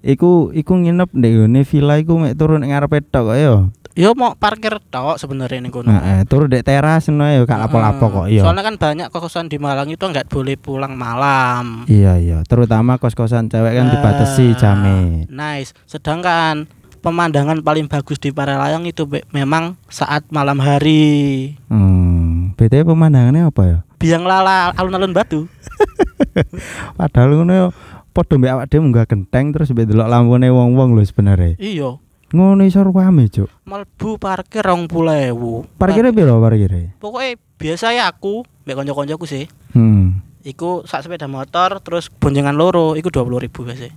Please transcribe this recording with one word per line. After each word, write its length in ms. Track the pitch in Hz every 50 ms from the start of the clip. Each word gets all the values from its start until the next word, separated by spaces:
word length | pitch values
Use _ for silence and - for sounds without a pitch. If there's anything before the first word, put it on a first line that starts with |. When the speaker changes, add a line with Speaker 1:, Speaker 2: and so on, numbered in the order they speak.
| -
Speaker 1:
Iku, 480 | - 135 - 175 175 180 175 151 92 -
iku 200 | 160 151 - 185
nginep 340 | 185 175 170 170 175 180 175
ndek 220 | - 139 120 113 113
nggone 280 | 113 110 110 120 131 139
villa 340 | - - 147 147 143 147 151
iku 160 | 156 160 165
mek 180 | 165 160 135 -
turun 280 | 151 156 156 156 156
ning 80 | 139 139
ngarepe 320 | 139 143 143 147 151 147 143
tok 220 | _ - 135 117
kok 100 | 110 110
ya? 200 | 131 151 147 117 101 95 95 - _ _ - _
Speaker 2:
Yo 180 | - 170 208 233
mau 200 | 262 247 233 -
parkir 440 | _ - 208 208 214 214 214 214 208 _
tok 340 | _ - 127 127 147 160 -
sebenarnya 420 | - 143 139 135 131 123 131 127
ning 120 | 123 123
kono. 180 | 127 127 117 117
Speaker 1:
Heeh, 320 | 107 95 71 92 98 92 101
turun 220 | 113 - 135 151
ndek 160 | 143 127 123
teras 460 | 113 - 135 139 139 156 160 160 151 -
ngono 180 | 151 147 147
ya, 160 | 147 147 131
gak 160 | 123 117 120 104
lapo-lapo 460 | 110 113 - 117 110 107 104 - 120
Speaker 2:
Heeh. 80 | 110 98
Speaker 1:
kok, 120 | 98 87 98
iya. 120 | 110 107 98
Speaker 2:
Soalnya 180 | 95 - 190
kan 140 | 196 214 -
banyak 320 | - 170 151 151 160 175 120
kosan 380 | _ 175 170 165 - 175 165 160
di 100 | 151 143
Malang 300 | 147 143 139 135 139 143
itu 160 | 160 - -
nggak 240 | 190 160 143 127 -
boleh 280 | - 147 131 135 135
pulang 380 | 127 _ - 135 135 139 135 135
malam. 920 | 127 123 117 117 123 139 143 135 131 127 123 123 123 123 120 113 113 120
Speaker 1:
Iya, 320 | 127 113 104 101 95 90 90
iya. 200 | 85 85 82 80 80
Terutama 520 | - 123 117 120 110 113 110 113 123 127
kos-kosan 520 | 127 - 120 107 - 120 110 123 117 113 110
cewek 260 | - 113 113 113 113
kan 160 | 123 123 127
dibatasi 560 | 120 - - 107 101 - - 104 - 131 127 120
Speaker 2:
Nah, 100 | 113 -
Speaker 1:
jame. 400 | - 101 101 98 98 98 98 95 92 87 82 80 80
Speaker 2:
nice. 480 | - 131 135 151 151 147 143 135 - _ _ _
Sedangkan 840 | _ - 151 _ 151 151 170 175 180 170 165 165 160 156 151 151 156 _ _ _ _ - -
pemandangan 580 | _ 170 165 170 175 165 151 143 139 147 160 156
paling 280 | 151 156 151 156 156 143
bagus 300 | - 147 135 - 147 -
di 120 | - 147
Paralayang 540 | 135 151 139 143 139 139 139 147 151 160 170
itu 220 | 175 165 - 160
be-, 200 | 143 143 143 - _
memang 440 | - 147 139 135 151 160 165 170 185 _ _
saat 420 | _ - - 143 - 143 151 151 _
malam 320 | 156 151 143 139 139 139
hari. 1000 | 131 143 143 143 147 156 156 156 151 151 147 147 143 143 135 131 135 139 147 - -
Speaker 1:
Hmm, 880 | - 110 107 98 95 92 92 90 87 87 85 82 82 82 82 87 92 92
B 80 | - 113
T 140 | 110 120 139
W 160 | 160 170 165
pemandangannya 480 | 160 165 160 147 131 120 120 135 160 170
apa 180 | 156 - - 98
ya? 140 | 90 85 85 - _ _
Speaker 2:
Biang 260 | _ - 165 165 165
lala, 480 | 175 180 190 190 190 190 190 190 175 175
alun-alun 380 | 175 160 185 185 190 185 196 190
Batu. 380 | 180 180 220 - - 151 156 175 _ _ - - - - 427 - - - 392
Speaker 1:
<laughs> 0 | - _ _ 285 - - - - - - - - - - - - - -
Padahal 380 | - - 147 _ 123 120 135 147
ngono 200 | 156 165 175 180
ya, 120 | 190 185 180 - - - - - - _ _
padha 220 | _ - 170 - 165
mbek 180 | 135 123 131
awak 140 | 127 131 123 139
dhewe 140 | - 151
munggah 240 | 160 143 117 117 113
genteng 460 | - 117 101 92 - - 127 135 147
terus 180 | 147 156 160 131
mbek 180 | 131 117 113 107
delok 200 | 104 110 113 113
lampune 400 | 120 120 120 117 123 123 127 127
wong-wong 460 | 127 127 123 120 123 131 131 127 120
lho 100 | 110 104
sebenere. 520 | 98 - - 101 101 101 90 90 87 82 -
Speaker 2:
Iya. 420 | 190 214 208 160 139 127 123 - _ _ _ _ _ _
Speaker 1:
Ngono 360 | - 165 185 190 196 196 196
iso 180 | 190 180 196
rame, 460 | 196 190 180 190 185 185 185 156 120 101
Cuk. 200 | - - 98 - _ _ _
Speaker 2:
Mlebu 460 | 185 196 202 202 _ _ _ - 214 220 208
parkir 440 | - 196 190 185 185 _ - 220
rong 260 | 208 196 180 175 175 160
puluh 260 | 165 165 165 160 156
ewu. 500 | 147 139 127 120 117 120 117 113 117 - - _
Speaker 1:
Parkire 360 | - 185 185 190 208 233 254
Speaker 2:
Par- 80 | 226 214
Speaker 1:
piro 180 | 175 139 120 113
parkire? 540 | 113 113 110 107 101 92 92 87 85 85 - _
Speaker 2:
Pokoke 400 | - 208 226 254 262 254 240 - _ _ _
biasa 360 | _ - 156 165 175 226 226
ya 160 | 233 240 233 185
aku, 360 | - _ - 196 202 226 247 _ _ _ _
mbek 120 | 147 135
kanca-kancaku 500 | 135 139 143 139 143 143 139 156 160 175
sih. 200 | 151 147 135 147 170 _ _ _ -
Speaker 1:
Hmm. 480 | - 123 113 110 107 101 95 92 92 95 - - _ _
Speaker 2:
Iku 420 | _ 139 135 - 165 175 180 175 -
sak 180 | 170 - 143
sepeda 240 | 135 170 175 160 147
motor 540 | 135 135 135 135 - - 175 180 185 190 196
terus 300 | - - 165 170 160 -
boncengan 440 | - _ - 151 139 139 143 143 143
loro, 400 | 147 165 185 180 175 165 156 156
iku 140 | 156 160 180
dua 140 | - 139 120
puluh 160 | 123 123 123
ribu 240 | 123 117 - - 123
biasa. 240 | 120 120 127 123 120 104